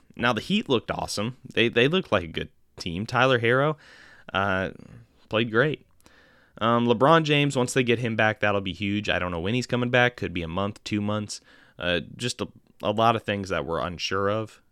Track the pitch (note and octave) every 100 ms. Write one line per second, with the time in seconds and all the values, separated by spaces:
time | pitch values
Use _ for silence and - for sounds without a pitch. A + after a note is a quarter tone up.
0 | _ - A#2 A2 - G3+ - A#2 - -
1 | E2 - A2 B2+ - - A#2 A#2 C3 F#3
2 | - G2+ E2+ - D#2+ - _ - - E2
3 | A2+ B2 C3 B2+ A#2 C3 D3 D3+ - -
4 | - - - F#2+ G2 F#2+ F#2+ - - A#2+
5 | - _ _ A2 A#2+ A2 D3 C3+ _ _
6 | - - _ _ _ - A2 A#2+ A#2+ A#2
7 | C3+ E3 D3+ D3 C#3+ C3+ B2 C3+ A#2+ A#2
8 | B2 A2 G#2+ G#2+ G#2 G2+ G2 E2+ G2+ G#2
9 | G#2 E2+ F2+ E2+ F2 B2 A#2+ B2 A#2+ B2
10 | A#2+ - F2+ F2 E2 F2 G2+ - - G#2
11 | G#2 G#2 G#2 - - - _ - F2 F2
12 | - - A#2+ - G2+ - _ _ G2 G#2
13 | A2+ A2+ - G2+ F#2+ F2 C#2 E2 D#2 E2+
14 | - G2 G2 G#2+ G#2+ - _